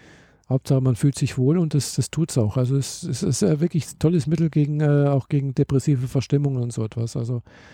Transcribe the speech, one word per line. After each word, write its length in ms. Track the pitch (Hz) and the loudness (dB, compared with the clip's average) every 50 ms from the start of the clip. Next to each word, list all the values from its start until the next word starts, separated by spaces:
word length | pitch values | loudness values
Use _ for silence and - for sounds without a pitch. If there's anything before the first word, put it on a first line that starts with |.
| - - - - - _ _ _ _ _ | -20 -20 -20 -20 -20 _ _ _ _ _
Hauptsache, 320 | 131 131 - - 139 135 | -2 -2 0 2 0 2
man 140 | 127 131 123 | 2 2 0
fühlt 220 | - - 143 131 | 2 0 0 0
sich 200 | - 143 - - | 0 -4 -2 0
wohl 200 | - 127 135 160 | 0 2 2 2
und 160 | 185 170 156 - | 2 2 2 0
das, 220 | 147 - - - | -2 -2 -2 -4
das 160 | - - - | -4 -4 -2
tut's 260 | - 151 165 - - | -2 -4 -4 0 0
auch. 180 | 135 110 104 - | 0 0 2 0
Also 200 | 131 127 120 135 | 0 0 0 0
es, 260 | 139 131 - - - 175 | -2 -2 -4 -8 -10 -8
es 200 | 175 135 - 202 | -8 -6 -2 -2
ist, 180 | 190 131 - | -2 0 2
äh, 180 | 208 190 156 143 | 2 2 2 2
wirklich 280 | 160 175 - 165 - | 0 0 0 -2 -4
ein 120 | - - _ | -4 -6 _
tolles 280 | - 156 175 170 123 | 0 2 2 2 0
Mittel 220 | 151 160 165 170 160 | 0 0 0 0 0
gegen, 300 | - 151 147 143 151 147 | 2 0 0 0 0 0
äh, 280 | 151 147 147 143 143 | 2 4 4 4 4
auch 200 | 143 139 135 - | 4 2 0 0
gegen 280 | _ 151 143 135 139 127 | _ -2 -2 -2 0 0
depressive 520 | - 143 - 139 135 - - 143 123 131 | 0 0 2 2 0 2 2 0 0 0
Verstimmungen 540 | 123 - 139 123 - - 143 143 143 135 127 | -2 -2 -4 -2 0 0 0 0 0 -2 -2
und 100 | 120 120 | -4 -4
so 120 | 113 - 110 | -4 -6 -6
etwas. 320 | 107 - 113 117 117 - | -6 -4 -6 -6 -6 -4
Also 240 | - 117 113 127 120 - - - - - - | -6 -4 -4 -6 -6 -8 -12 -20 -20 -20 -20